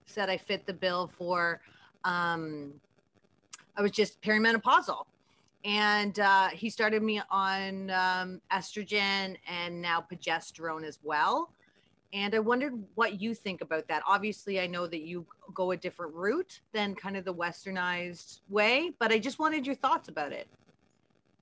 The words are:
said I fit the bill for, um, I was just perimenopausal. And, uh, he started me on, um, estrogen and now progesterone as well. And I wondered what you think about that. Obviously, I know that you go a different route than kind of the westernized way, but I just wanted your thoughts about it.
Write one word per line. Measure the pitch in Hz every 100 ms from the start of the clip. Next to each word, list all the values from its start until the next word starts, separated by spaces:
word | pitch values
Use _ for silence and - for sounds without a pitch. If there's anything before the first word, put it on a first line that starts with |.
| -
said | - 190
I | 185
fit | - 196
the | -
bill | 170 185 180 175 -
for, | 175 175 170 165 - - - _
um, | 180 175 170 165 160 151 143 143 _ _ _ _ _ _ _ - _ -
I |
was | 202
just | 208 196 -
perimenopausal. | 214 214 226 226 240 330 - 131 - _ _ _ _ _ 208
And, | 208 208 208 208 196
uh, | 202 196 185
he | 170 226
started | - 214 220
me | 220 208 -
on, | 196 190 196 190 190 190
um, | 185 185 185 180 185 -
estrogen | 190 - 214 190 208 196 196 190 180 -
and | 175 175 175
now | 175 170
progesterone | - 175 175 165 - - 165 160 156
as | -
well. | 147 151 180 269 339 _ _ _ _ _ _
And | 202 202
I | 220
wondered | 220 247 285 240 190
what | 214 220 196
you | 220
think | 226 202 175
about | 160 160 151
that. | 151 -
Obviously, | 196 214 196 202 190
I | 180
know | 175 175
that | 165
you | 160 175 160 _ -
go | 190 185
a | 175
different | 180 - 165
route | 165 196 311 370 - _
than | 214 202
kind | 190 190 196
of | 185
the |
westernized | 170 170 165 196 185 180 175 175 175 - - -
way, | 202 214 262 349 -
but | 226
I | 226
just | 247 -
wanted | 311 302 262
your | 269
thoughts | 269 320 -
about | 156 143
it. | 127 - _ _ _ _ _ _ _ _ _